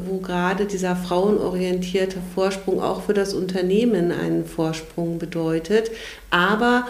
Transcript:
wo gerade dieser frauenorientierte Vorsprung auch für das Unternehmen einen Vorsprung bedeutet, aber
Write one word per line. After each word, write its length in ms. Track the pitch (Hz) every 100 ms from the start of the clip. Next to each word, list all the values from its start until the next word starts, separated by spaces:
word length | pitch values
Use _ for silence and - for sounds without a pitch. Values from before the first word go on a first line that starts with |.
| 180
wo 120 | 190
gerade 460 | 185 180 180 190 202
dieser 300 | 190 180 180
frauenorientierte 1200 | - 180 202 214 170 180 185 180 180 190 190 180 - -
Vorsprung 440 | 190 190 - 185
auch 220 | 135 190
für 140 | - 208
das 180 | 196
Unternehmen 800 | - 180 185 180 202 240 196 175
einen 340 | 156 165 165 165
Vorsprung 720 | - 160 165 - - 170 170
bedeutet, 720 | 170 170 160 165 165 214 226 - - - -
aber 560 | 175 185 214 240 247 247